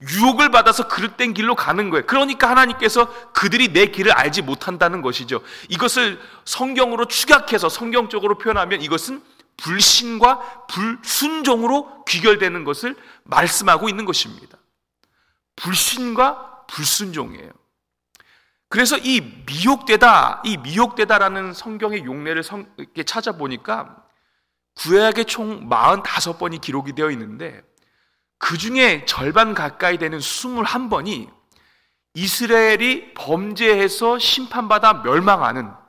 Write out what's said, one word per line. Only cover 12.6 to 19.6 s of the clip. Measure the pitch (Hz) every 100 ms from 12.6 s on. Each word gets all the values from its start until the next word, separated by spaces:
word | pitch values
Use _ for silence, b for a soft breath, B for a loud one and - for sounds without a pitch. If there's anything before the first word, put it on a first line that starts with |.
| 147
것을 | 143 240 277 b b
말씀하고 | - 127 170 - 196 160 220
있는 | 196
것입니다. | 208 160 - - - _ _ _ _ _ _ _ _ _ _ -
불신과 | 170 185 - 240 247 226 262 - - - -
불순종이에요. | - 151 - 202 156 117 101 80 - _ _ _ _ _ b b b b b _
그래서 | 208 240 277
이 | 247 254 147 - -
미혹되다, | 143